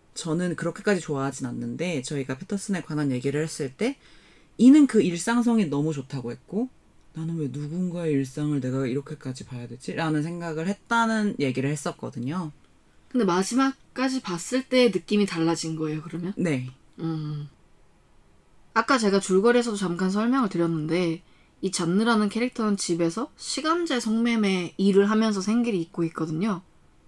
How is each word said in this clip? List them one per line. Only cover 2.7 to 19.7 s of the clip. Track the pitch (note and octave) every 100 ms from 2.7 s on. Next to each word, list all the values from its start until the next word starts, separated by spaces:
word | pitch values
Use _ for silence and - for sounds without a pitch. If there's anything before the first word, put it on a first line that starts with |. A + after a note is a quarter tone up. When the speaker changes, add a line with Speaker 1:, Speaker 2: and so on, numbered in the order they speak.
| F#3
Speaker 1:
관한 | - D3+ C#3+
얘기를 | B2 C#3 D3
했을 | D#3+ - C3+
때 | - A#3 C#4 - - - - _ -
이는 | A#3+ D4+ C#4
그 | A3
일상성이 | F3 E3+ - A#3+ A#3 A3+ E3+
너무 | C#3+ D#3
좋다고 | C#3+ C3 C3+ A#2+
했고, | B2 - G3 B3+ - _ _ _
'나는 | D#3 E3 E3
왜 | C#3+
누군가의 | C#3 D3 F3 F3+ E3+ E3
일상을 | C#3+ C3 D#3 D3+ C#3+
내가 | B2+ C3 C3
이렇게까지 | C3 C#3 D3 C3 B2+ -
봐야 | B2 A#2+
되지?' | A#2+ -
라는 | F3+ D#3+ D#3
생각을 | D#3 F3 E3+ D#3 E3+
했다는 | G3+ - A#3 A3+ A3 G#3 -
얘기를 | C3+ C3 C#3
했었거든요. | D3 - - A#2+ A#2+ B2 F3+ D#3 - _ _ _ _ -
Speaker 2:
근데 | B3+
마지막까지 | G3 F3+ G3 A#3+ C4+ - _ - C4 C4
봤을 | - E3+ - B3+
때 | - B3+ A#3+
느낌이 | F#3 - G#3
달라진 | G3 E3+ E3 E3 D#3+ D#3+
거예요, | D#3 D#3
그러면? | D#3+ E3 F3 -
Speaker 1:
네. | F3 C3+ B2+ - _ -
Speaker 2:
음. | E3 D#3 D3+ D3 D3 - _ _ _ _ _ _ _ _ _ - -
아까 | A3 A#3 C4
제가 | G#3 G3
줄거리에서도 | G3 F#3+ A3+ A#3+ A#3